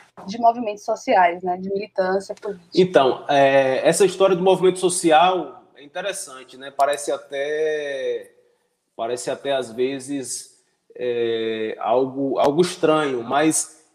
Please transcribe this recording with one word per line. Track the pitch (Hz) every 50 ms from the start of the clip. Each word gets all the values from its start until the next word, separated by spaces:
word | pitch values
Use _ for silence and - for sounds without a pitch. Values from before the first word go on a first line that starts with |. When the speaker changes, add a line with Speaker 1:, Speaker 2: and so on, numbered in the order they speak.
| _ _ _ - -
Speaker 1:
de | 190 208 240
movimentos | 233 233 233 247 240 214 208 202 -
sociais, | - 220 208 - 262 247 190 180 175 170 180 185
né, | 180 180
de | 185 185 196
militância | 196 196 214 - _ - 185 185 190 196 196 - 202
política. | - - 208 196 180 - _ -
Speaker 2:
Então, | 170 185 185 - 151 135 127 113 - - -
é, | 143 139 139 135 139 135 135 131 131 120 120 151
essa | 175 - 202
história | 180 - - 196 196 190
do | 170 185
movimento | 190 185 175 180 185 180 180
social | 190 180 175 - - 165 151 156 175 185 185 175 151 139 - - - _ _
é | - 143
interessante, | 143 - 180 190 202 180 - - 143 131 131 131 - -
né? | 127 135 139
Parece | 139 - 139 143 147 143 - 165 143
até, | - - - 143 139 139 147 151 151 156 156 151 151 147 143 139 135 127 123 120 110 98 - _ _ _ _ _ _ _ _ _ _ _ _ _
parece | - 113 117 123 123 - 147
até | 131 - - 139 139
às | 131 123 113
vezes, | 110 120 127 135 139 135 123 135 143 139 123 120 - - - - _ _ _ _ _ _ _ _ -
é, | 117 120 123 120 120 117 117 113 113 113 113 113 110 110 110 - -
algo, | - 104 113 127 135 131 127 135 139 135 120 -
algo | - 143 143 165 180
estranho, | 175 - - 165 151 156 156 151 139 131 120 113
mas, | 117 131 143 156 160 156 - - - - _ _ _ _